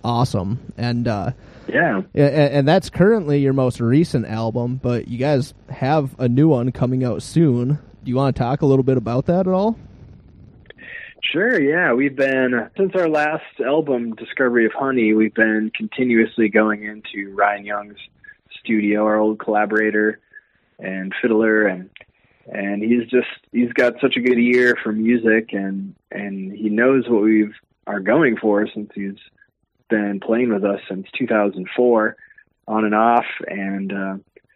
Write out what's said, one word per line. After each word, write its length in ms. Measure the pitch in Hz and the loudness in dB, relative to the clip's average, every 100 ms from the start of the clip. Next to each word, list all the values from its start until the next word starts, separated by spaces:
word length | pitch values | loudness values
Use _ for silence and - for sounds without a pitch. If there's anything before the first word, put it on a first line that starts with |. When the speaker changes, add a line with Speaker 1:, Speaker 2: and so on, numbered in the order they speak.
Speaker 1:
awesome. 680 | 117 120 135 104 95 120 - - | -4 -2 0 -2 -4 -6 -8 -8
And, 300 | 120 120 120 | -4 -2 -2
uh, 240 | 104 95 - - - - | -2 -4 -8 -16 -18 -4
Speaker 2:
Yeah. 300 | 240 160 101 - - | -2 0 -2 -4 0
Speaker 1:
A-, 60 | |
a-, 280 | 143 151 143 143 | 2 2 2 2
and 100 | 139 | 2
that's 220 | 185 - | 2 0
currently 500 | - 196 226 147 143 | 2 4 4 0 0
your 140 | 139 | 2
most 260 | 135 127 - | 2 0 0
recent 460 | 117 143 175 131 - | 2 2 2 -2 -4
album, 540 | 110 113 123 120 131 | -4 -4 -4 -4 -4
but 260 | 123 120 - | -4 -4 -4
you 100 | 120 | -4
guys 360 | 139 139 151 - - | 0 0 -2 -10 -16
have 460 | - 131 156 135 - | -6 0 0 -2 -2
a 80 | 123 | 0
new 200 | 123 160 | 4 4
one 220 | 127 127 | 4 0
coming 320 | - 127 127 | -2 -2 0
out 180 | 127 - | -2 -4
soon. 580 | - 156 160 120 123 151 - - | -2 2 4 2 0 -4 -6 -16
Do 60 | - | -4
you 60 | 127 | 0
wanna 160 | 139 | 0
talk 280 | 127 120 139 | 0 -2 0
a 40 | 143 | 2
little 180 | 135 | 2
bit 140 | 127 127 | 2 0
about 280 | 113 120 - | 0 -2 0
that 140 | 175 | 0
at 120 | 185 | 0
all? 240 | 185 214 226 - - - - - - - - - - - - - - | 0 -2 -4 -12 -20 -20 -20 -20 -20 -20 -20 -20 -20 -20 -18 -18 -8
Speaker 2:
Sure, 380 | - 151 226 214 | -4 0 0 2
yeah. 320 | 139 165 170 | 2 2 2
We've 220 | 123 139 131 | 2 0 0
been, 540 | 135 131 127 123 117 - | 0 2 2 0 -4 -2
since 160 | 190 185 | -2 0
our 140 | 165 | 0
last 340 | 151 151 156 - - | 0 -2 -4 -10 -6
album, 520 | 123 151 143 123 117 110 | 0 0 0 -2 -4 -8
Discovery 500 | 113 - 127 120 110 | -10 -2 2 4 2
of 60 | |
Honey, 400 | - 135 127 110 | 0 -2 2 2
we've 200 | 110 110 | 4 2
been 380 | - 110 107 107 - | 2 0 0 -2 -6
continuously 720 | 107 - 127 113 110 - 107 | -8 -4 2 4 2 2 2
going 340 | 107 107 104 107 | 4 2 0 -8
into 500 | 107 - 104 98 98 | -14 -14 -12 -8 -2
Ryan 300 | 101 101 101 | 0 0 -6
Young's 320 | 104 104 104 - _ - - _ - | -8 -10 -18 -20 _ -20 -20 _ -14
studio, 400 | - 110 104 104 107 | -2 0 0 0 2
our 120 | 107 | 2
old 220 | 110 107 | 0 -2
collaborator 800 | - 107 104 107 107 107 107 - _ - _ _ _ - | -2 0 0 0 2 2 0 -2 _ -20 _ _ _ -16
and 340 | 95 95 95 - | -12 -8 -8 -4
fiddler, 460 | 120 110 110 107 104 | 0 2 4 2 2
and, 220 | 92 92 - - _ _ _ - | -2 -12 -20 -20 _ _ _ -14
and 340 | - 101 101 | -8 -6 -4
he's 260 | 113 120 113 | 0 0 2
just, 180 | 123 - - _ | -2 -2 -12 _
he's 200 | 117 120 | -2 0
got 220 | 127 123 117 | 2 0 0
such 140 | 131 123 | -2 0
a 60 | |
good 180 | 123 120 | 2 2
ear 360 | 120 123 123 117 | 4 4 4 2
for 100 | 113 | -2
music, 560 | 107 113 120 113 110 113 | -2 0 2 2 2 0
and, 420 | 101 98 98 98 - - | -6 -6 -6 -10 -14 -16
and 440 | - 101 98 95 | -12 -10 -10 -10
he 160 | 104 107 | -6 -2
knows 340 | 107 127 135 117 | 2 4 4 2
what 140 | 110 | 2
we've, 320 | 110 107 107 - _ _ - | 4 4 2 -4 _ _ -8
are 140 | 104 | -4
going 380 | 95 143 143 107 | 0 2 2 2
for 300 | 107 104 107 | 0 0 0
since 160 | 107 104 104 | -6 -12 -10
he's 220 | 98 98 - _ _ _ _ _ - | -10 -12 -20 _ _ _ _ _ -4
been 300 | 110 101 98 | -2 -2 -4
playing 340 | - 113 123 | -2 0 0
with 100 | 101 | 0
us 160 | 101 98 - | 0 -2 -6
since 200 | 95 - - | -10 -10 -6
two 80 | 120 | -2
thousand 400 | 110 101 92 92 - | 0 0 -2 -8 0
four, 400 | 123 113 107 - - - _ _ - | 4 4 2 -4 -20 -20 _ _ -6
on 180 | 110 107 | -2 2
and 100 | 107 | 4
off, 300 | 117 120 - - - | 4 4 2 -10 -10
and, 440 | 98 98 98 98 | -8 -6 -6 -6
uh, 240 | 98 95 98 _ _ _ | -6 -6 -8 _ _ _